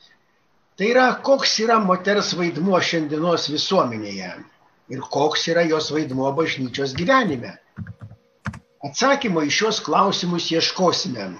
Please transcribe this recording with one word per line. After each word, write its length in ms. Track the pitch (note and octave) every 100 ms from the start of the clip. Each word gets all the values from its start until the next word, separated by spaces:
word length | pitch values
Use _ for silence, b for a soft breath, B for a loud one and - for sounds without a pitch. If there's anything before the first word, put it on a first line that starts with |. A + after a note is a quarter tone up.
| b b _ _ _ _ _ -
Tai 160 | G3+ B3
yra, 140 | B3+ G#3
koks 380 | - C4+ - -
yra 160 | A3 A3+
moters 560 | F#3+ F#3 G3 G3+ F#3+
vaidmuo 480 | D#3+ E3+ D3 F#3+ F#3
šiandienos 680 | F#3+ E3+ D3+ D3+ F3 E3 -
visuomenėje 800 | D3+ - F#3+ C3 A2+ G#2 G2 F2+ E2+ - _ _ _ -
ir 100 | C3
koks 460 | - C#3+ D3+ - -
yra 140 | E3+
jos 280 | E3+ D#3 D3+
vaidmuo 420 | D3+ C#3 C3 C3+
bažnyčios 640 | C#3+ D#3+ B2+ B2+ C3 C#3 C3
gyvenime. 560 | F3 C4+ G#3+ C3 G#2 - _ - - - - - _ _ - - _ _
Atsakymo 680 | - - C4 C4+ A#3+ E3 D3
į 60 |
šios 260 | - A3 -
klausimus 680 | - E3+ G3 - F3 E3+ -
ieškosime, 800 | D#3+ - - F3 - - A#2+ F#2+